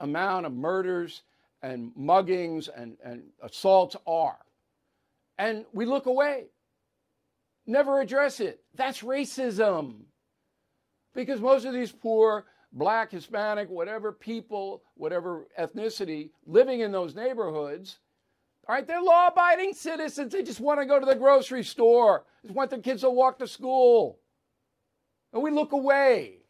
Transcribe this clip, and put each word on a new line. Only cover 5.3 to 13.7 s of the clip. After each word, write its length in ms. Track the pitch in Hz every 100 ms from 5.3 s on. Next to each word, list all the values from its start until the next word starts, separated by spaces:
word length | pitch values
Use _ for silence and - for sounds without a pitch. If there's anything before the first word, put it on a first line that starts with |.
| -
And 260 | 208 214 220
we 140 | 202 226
look 200 | 269 262
away, 400 | 254 285 277 - _ _ _ _ _ _ _ _ _ _ _ -
never 340 | 254 277 277
address 400 | 233 262 285 -
it. 200 | 190 - _
That's 280 | - 262 -
racism. 1000 | 220 269 269 - 254 196 220 175 143 107 - _ _ _ _ _ _ _ _ _ _
Because 260 | - 254 262
most 240 | 240 269
of 80 | 240
these 200 | 247 233
poor, 520 | - 226 220 220 214 - _ _
black, 380 | - 165 220 220
Hispanic, 600 | 185 - 214 214 208 196